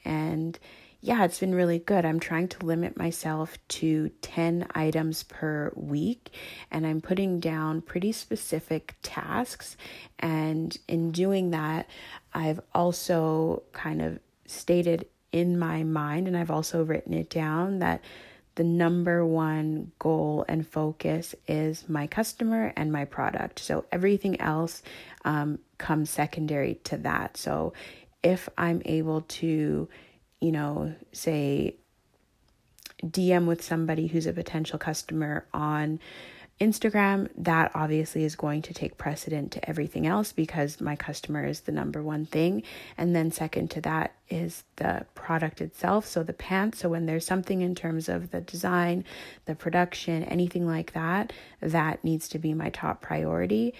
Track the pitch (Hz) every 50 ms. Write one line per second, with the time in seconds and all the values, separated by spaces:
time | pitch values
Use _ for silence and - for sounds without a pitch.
0 | - 151 156 156 156 160 160 156 160 165 165 - - - - - - - - _
1 | - - 240 226 190 175 - - 190 185 180 180 180 170 170 165 170 - 202 185
2 | 170 160 156 165 - - 165 160 180 180 - - 175 165 165 165 175 - - -
3 | 165 165 160 - - 160 156 156 160 - - - - - - - 160 160 156 156
4 | 151 156 - _ - - - 170 165 165 170 175 - - - 160 156 156 156 165
5 | 160 160 160 - - - - - 160 151 151 151 147 - - - - 143 143 147
6 | 165 214 247 - - - - - - - - - - - - 156 160 156 156 160
7 | - - 185 196 196 190 180 170 165 165 160 160 156 156 156 160 160 - - 180
8 | 190 214 220 - - - 220 - - - 165 160 - - 160 156 - - - -
9 | - - - - - - - 226 254 - - - - - - - - - - -
10 | - - _ - - 160 160 156 156 156 156 160 160 170 - - _ - 170 165
11 | 165 165 160 175 185 196 196 190 185 175 170 156 151 156 160 165 - - - -
12 | - - - - - _ - 156 160 156 156 180 - _ - 170 175 180 175 -
13 | - - 175 165 160 160 156 160 160 165 170 - - - - - - 156 156 160
14 | - - - - - _ _ _ _ - - - - - 175 175 165 170 165 165
15 | - - _ _ _ _ - 170 175 180 175 175 165 160 160 160 160 160 156 151
16 | 147 147 147 170 190 185 180 170 165 165 156 156 160 - - 165 160 160 156 -
17 | - - 165 165 160 - - 165 156 156 156 165 180 196 196 185 180 170 - -
18 | - - - - - - - - _ _ _ - 170 170 170 175 170 170 175 175
19 | 170 175 170 170 170 160 160 160 160 156 156 156 156 156 156 151 - - - -
20 | - 160 160 156 156 151 151 156 - - 160 160 156 - - 156 156 156 156 -
21 | - 156 156 165 170 - - - _ - 156 151 156 156 160 - - - 156 147
22 | 147 151 - 214 226 - - - 233 220 226 226 220 147 - - 156 151 151 143
23 | 143 - - - 127 - - - - - - - - - - - - - - 180
24 | 185 202 202 196 - 190 180 - - 156 151 160 165 165 - - - - - -
25 | - - - - - 147 151 147 147 151 151 - - _ _ - - - 160 156
26 | 151 - - - 147 151 - 165 156 151 147 143 135 - - - - - 147 151
27 | 156 - - - - - - - - - 71 78 80 - - - - - - -
28 | - - _ _ - 170 185 180 - - - - 170 170 170 175 - - 156 160
29 | 160 160 156 156 160 - - - 165 165 156 156 151 151 151 147 165 - - -
30 | - - _ _ _ _ _ _ 165 165 156 147 147 147 151 151 151 156 160 -
31 | - - - - - 165 156 147 143 139 139 143 143 - - - _ _ _ _
32 | _ _ _ _ _ _ _ _ _ _ _ _ _ _ _ - - - - -
33 | - 165 - 190 180 180 180 175 175 170 170 170 - - 165 165 160 160 160 160
34 | 165 160 165 160 160 170 170 170 170 - - 156 160 - - 151 - 160 151 -
35 | - - 160 156 151 147 151 - - - - 156 151 151 151 151 151 156 156 160
36 | - - - - - - - - - - _ - 208 220 208 - - 214 208 208
37 | 202 196 196 196 - - - - 170 175 160 165 - - - 156 156 151 156 156
38 | 156 - - 160 156 151 160 - - 196 196 160 - - 170 - 151 156 - -
39 | - 143 147 - - 156 156 147 143 - - - - 165 160 160 147 156 - 165
40 | 156 160 190 208 214 - - - 160 - 160 156 143 147 - - 156 147 147 -
41 | - - 143 - - - 151 147 139 143 151 - - - 151 151 143 147 151 151
42 | 151 151 156 151 156 - - 156 165 175 196 220 - - - - - - - -
43 | 170 175 175 165 160 165 - - 160 160 - 165 165 160 - 151 165 156 160 160
44 | 160 - - _ _ - 185 165 170 165 - - - _ _ - - - 82 -
45 | - - - - - - 165 160 160 156 - - 160 160 - - - 180 196 214
46 | 214 - - 170 160 165 170 - - - 185 190 202 220 - - - 170 165 165
47 | 165 160 160 165 - - 185 190 180 - 196 185 180 180 180 - - 165 160 160
48 | 160 180 180 170 175 175 - 170 175 - - 175 190 185 180 175 175 175 170 185
49 | 185 - - - - - - - _ - 156 - - 170 170 180 180 175 - -
50 | - 170 165 160 - - - 180 180 175 - 175 175 165 160 160 170 - - 165
51 | 165 165 180 202 226 226 - - - - - - - 160 160 165 156 160 - -
52 | - 165 160 156 - - - 156 160 156 156 160 160 - - - 165 160 - -
53 | - - 151 151 156 156 165 170 180 185 208 220 233 240 - -